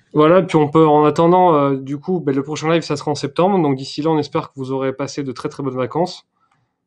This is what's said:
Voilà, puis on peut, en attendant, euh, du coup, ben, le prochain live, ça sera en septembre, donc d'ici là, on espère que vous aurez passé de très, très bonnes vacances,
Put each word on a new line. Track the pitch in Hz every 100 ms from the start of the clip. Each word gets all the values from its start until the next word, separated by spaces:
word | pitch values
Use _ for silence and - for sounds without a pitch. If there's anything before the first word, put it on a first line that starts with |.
| _
Voilà, | 151 151 185
puis | 180 160
on | 147
peut, | 156 156
en | 147 151
attendant, | 147 170 185 180
euh, | 151 139 135
du | 135 143
coup, | 180 185
ben, | 143 139
le |
prochain | 151 147 156
live, | 165
ça | 160 147
sera | -
en | 143
septembre, | 139 - 185 190
donc | 151 131
d'ici | 135 -
là, | 156
on | 156
espère | 147 160 147
que | 135
vous | 131
aurez | 135 131
passé | 127 139 -
de | 135
très, | 120 147
très | -
bonnes | 139 127
vacances, | 123 156 180 - - _ _ _ _ _